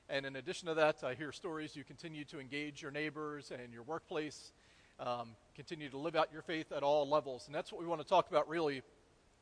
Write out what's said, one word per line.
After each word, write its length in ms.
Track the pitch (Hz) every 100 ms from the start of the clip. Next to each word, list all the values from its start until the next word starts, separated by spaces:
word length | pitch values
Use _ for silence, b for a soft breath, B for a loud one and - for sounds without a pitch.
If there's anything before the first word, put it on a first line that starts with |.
| -
And 180 | 139 135
in 120 | 135
addition 320 | 123 185 175
to 40 | 160
that, 280 | 151 156
I 120 | 135 127
hear 180 | 151
stories 420 | - 185 156 151 147
you 80 |
continue 400 | 131 139 165 151
to 160 | 143 160
engage 420 | 131 143 147 143
your 100 | 156
neighbors 600 | 143 151 151 151 147 135
and 220 | 135 123
your 100 | 117
workplace, 680 | 117 160 - 165 151 - - _ b b b -
um, 340 | 131 123 117 113 _
continue 360 | - 139 165 147
to 80 | 135
live 180 | 151 156
out 160 | 156
your 120 | 151
faith 280 | - 160 156
at 100 | 147
all 280 | 139 151 139
levels. 380 | 151 139 123 -
And 60 |
that's 200 | 147 -
what 80 | 208
we 60 | 170
want 120 | 160
to 80 | 143
talk 220 | 190 220
about 180 | 160 147
really 360 | 165 156 135 - - _ _ _ _